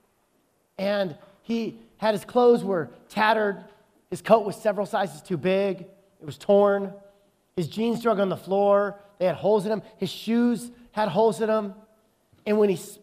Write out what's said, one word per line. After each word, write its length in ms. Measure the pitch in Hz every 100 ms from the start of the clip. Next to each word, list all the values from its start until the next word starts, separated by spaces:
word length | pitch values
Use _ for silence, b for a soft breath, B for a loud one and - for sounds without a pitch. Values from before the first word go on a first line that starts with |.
| _ _ _ _ _ _ _ -
And 400 | 196 202 190 143 B B
he 380 | - 226 220 - - _
had, 160 | 214
his 100 | 208
clothes 400 | - 247 240 240
were 280 | 190 190 139 - -
tattered. 560 | - 214 220 208 185 - - _ _ _
His 100 | 180
coat 240 | - 220 208
was 120 | -
several 280 | 220 196 196
sizes 380 | 208 190 147
too 140 | - 170
big. 500 | 175 190 202 180 - - _ _
It 40 | 156
was 120 | -
torn. 560 | - 202 202 202 196 202 - _ _ _ _ -
His 120 | 156
jeans 320 | 196 226 233
drug 200 | 233 202
on 100 | 196
the 80 | 170
floor. 640 | - 196 202 202 202 196 B -
They 80 | 185
had 120 | 165
holes 280 | 185 214 190
in 60 |
them. 100 | 214 B B
His 140 | 190
shoes 580 | - - 233 240 233 - B B
had 180 | - 214
holes 320 | 165 226 -
in 60 | 220
them. 260 | 220 208 190 - _ _ _ _ _ -
And 140 | 214
when 100 | 208
he 60 | 180
s-, 240 | - -